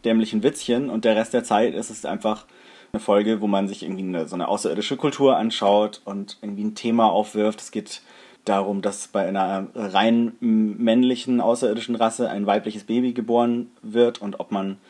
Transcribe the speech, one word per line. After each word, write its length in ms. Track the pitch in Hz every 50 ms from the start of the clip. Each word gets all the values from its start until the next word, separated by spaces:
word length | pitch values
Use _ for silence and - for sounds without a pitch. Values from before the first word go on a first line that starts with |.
| -
dämlichen 380 | 120 113 113 110 110 - 107
Witzchen 480 | 101 139 - - - - 120 120 143 135
und 140 | 104 113 110
der 100 | 117 110
Rest 160 | 110 113 -
der 100 | - 120
Zeit 320 | 110 - 110 104 113 110 -
ist 160 | 90 113 -
es 140 | 110 - -
einfach 400 | 69 95 107 - 110 110 - - _ _ - - - - - - _
eine 80 | - 107
Folge, 400 | - - 101 104 104 110 113 101
wo 60 | 107
man 200 | 104 98 98 101 98
sich 140 | 101 -
irgendwie 200 | - - 98 95
eine, 260 | 95 92 90 85 80 78
so 60 | 90
eine 140 | 90 87 -
außerirdische 480 | 98 104 - - 80 101 107 - 139 -
Kultur 380 | - 147 - - 139 135 131 85
anschaut 640 | 110 113 110 - 110 98 101 104 107 104 - - _
und 320 | 101 98 101 98 98 - _
irgendwie 220 | - 104 101 101 104
ein 100 | 107 107
Thema 360 | - - 120 113 117 113 107
aufwirft. 500 | 87 101 107 - - 107 104 107 107 -
Es 80 | - -
geht 320 | - 107 104 - - - _ - - - - - - _ _
darum, 380 | - 101 98 98 98 101 98
dass 260 | 95 104 98 - - -
bei 180 | - 101 98
einer 420 | 90 98 98 95 92 98 98 98 - -
rein 580 | - 107 98 92 98 107 113 117 117 117 113 113 -
männlichen 1000 | 120 117 110 110 110 107 104 107 120 113 113 123 127 127 127 120 - 131 127 120
außerirdischen 540 | - 113 120 123 139 113 104 117 110 - 120
Rasse 340 | 110 113 113 113 - 120 -
ein 180 | - 101 101
weibliches 380 | 101 101 104 - 107 107 107 98
Baby 280 | - 110 123 123 127
geboren 580 | 120 123 110 110 117 120 120 120 120 120 117 - _ _
wird 380 | - 107 107 117 120 117 117 -
und 200 | 104 104 95 -
ob 100 | - -
man 240 | 107 98 95 98 98 98 _ _